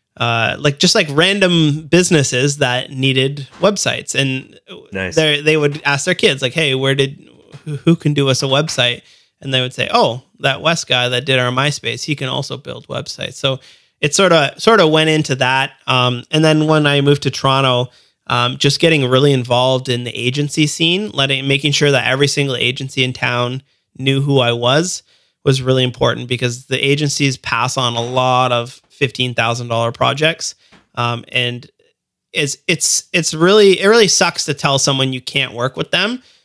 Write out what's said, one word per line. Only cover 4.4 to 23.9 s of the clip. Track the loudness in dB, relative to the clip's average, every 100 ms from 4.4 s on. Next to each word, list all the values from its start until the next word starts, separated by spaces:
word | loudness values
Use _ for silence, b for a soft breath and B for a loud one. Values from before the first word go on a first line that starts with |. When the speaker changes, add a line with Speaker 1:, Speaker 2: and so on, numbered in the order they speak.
| -10 -20 -20 -20 -12
Speaker 2:
Nice. | -6 -2
Speaker 1:
they, | 0 2 0
they | 2 2
would | 0 0 -2
ask | -2
their | -2
kids, | 0 0 0
like, | -2
"Hey, | -2 -2
where | 0 0
did, | 0 0 -4 -20 -20 _ -18
who, | -12 -2
who | 2 2
can | 2
do | 0 0
us | -2
a | 0
website?" | 0 0 0 -2 -2 b b b _
And | -4
they | -2
would | -4
say, | -4 -2
"Oh, | 2 2 -2 _ -4
that | -4 0
Wes | -2 -2
guy | -2 0 0
that | -2
did | 0 0
our | 2
MySpace, | 0 -2 -2 -8 -8
he | -6
can | -6 -4
also | -6 -8 -12
build | -12 -14 -10
websites." | -10 -10 -10 -12
So | -4 -4 -4 b b b -6
it | -2
sorta, | 2 4 4 2 0
sorta | 4 4 6
went | 4 2
into | 0 0 0
that. | 0 0 -2 _ -2
Um, | 0 2 -2 -2
and | 2
then | 2 2 2
when | 2 2
I | 2
moved | 2 2
to | 0
Toronto, | -2 0 2 2 0 -2 b b b -4
um, | -2 -2 0
just | 0 2
getting | 2 2 2
really | 4 4
involved | 2 2 2 2 0 -2
in | -4
the | -4 -4
agency | -4 -2 -4 0 0
scene, | 0 0 0 -2
letting, | -2 -2 -2 0
making | 0 0
sure | 2 2
that | 2 0
every | 0 0
single | 0 -2 0
agency | -2 -2 -8 -2
in | -4
town | -2 -2 -2 -2 -6 _ _ _